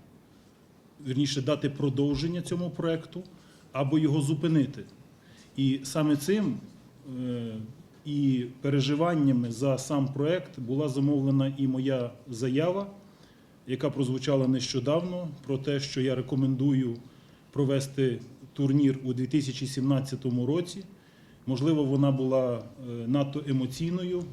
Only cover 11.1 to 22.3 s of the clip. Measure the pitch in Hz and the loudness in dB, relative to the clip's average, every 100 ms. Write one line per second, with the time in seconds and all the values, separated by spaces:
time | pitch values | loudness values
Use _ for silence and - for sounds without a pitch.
11.1 | 143 135 135 135 139 135 131 135 131 120 | 2 4 2 2 0 0 0 0 0 -2
12.1 | - 139 113 127 135 175 196 202 - - | -8 -14 -4 0 2 2 0 -6 -12 -20
13.1 | - - - - - - 131 147 - 127 | -20 -20 -20 -20 -20 -8 -2 -2 0 -2
14.1 | 131 139 135 127 131 - 131 139 165 180 | 0 2 2 4 0 0 -2 0 0 0
15.1 | 180 170 139 - 135 147 139 - 131 131 | -6 -8 -10 -6 -4 -2 -4 -4 -2 0
16.1 | 127 127 135 135 127 143 135 123 117 - | -2 -2 0 0 2 2 2 0 -4 -12
17.1 | - - - - 139 135 135 135 - 131 | -20 -20 -20 -8 -2 2 2 -2 0 0
18.1 | 113 - - - - 139 143 139 131 127 | 0 -8 -20 -14 -2 2 4 4 2 -2
19.1 | 127 127 151 135 120 131 135 135 135 135 | -4 0 0 -2 -6 -6 -2 0 0 0
20.1 | 127 127 120 123 170 175 196 - - - | -4 -2 0 0 0 -2 -10 -16 -20 -20
21.1 | - - - 123 127 151 151 139 139 139 | -20 -20 -12 -4 0 2 2 2 4 4
22.1 | 131 131 | 2 2